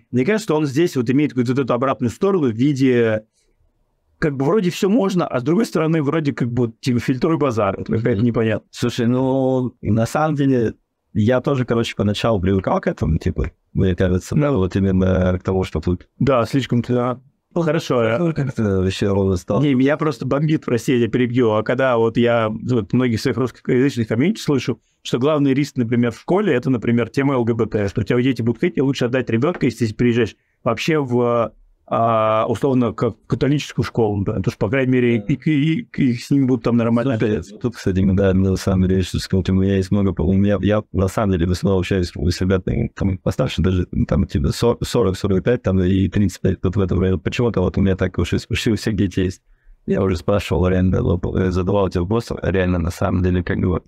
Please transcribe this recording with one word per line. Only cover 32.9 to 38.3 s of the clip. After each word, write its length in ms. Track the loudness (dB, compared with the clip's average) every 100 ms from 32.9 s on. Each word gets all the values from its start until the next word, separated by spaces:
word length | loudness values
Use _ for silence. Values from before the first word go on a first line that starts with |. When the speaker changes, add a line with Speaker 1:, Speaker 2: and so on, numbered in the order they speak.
Speaker 1:
как 240 | 0 -4 -4
в 100 | -6
католическую 580 | -2 0 0 -2 -4
школу, 380 | -4 0 0 0
да, 100 | -2
потому 160 | -2 -4
что, 60 | -2
по 120 | -2
крайней 220 | 0 2
мере, 260 | 2 2 0
Speaker 2:
Да. 60 | 0
Speaker 1:
и, 0 |
и, 460 | -2 0 0 0 -2
и, 220 | -4 -2 0
и 40 |
с 160 | 0 0
ними 160 | 0 2
будут 160 | 0
там 120 | 2 2
нормально 420 | 2 2 0 0
Speaker 2:
Слушай, 200 | 0 0
Speaker 1:
общаться. 200 | -4 -8
Speaker 2:
тут, 140 | -6 -4
кстати, 240 | -2 2 2
да, 180 | 4 4